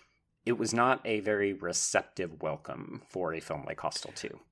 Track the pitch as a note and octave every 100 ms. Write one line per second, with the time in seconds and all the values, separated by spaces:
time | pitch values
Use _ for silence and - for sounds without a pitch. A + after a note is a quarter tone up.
0 | _ _ _ _ A#2 A#2 A2+ A#2 B2 B2+
1 | - G#2+ G#2 G#2 G2+ F#2+ F2 E2+ - G2
2 | - - F2 D#2+ D#2 D2+ - B1+ - -
3 | - F#2 E2+ E2 - D2+ C#2+ D2+ D#2 -
4 | - - - - -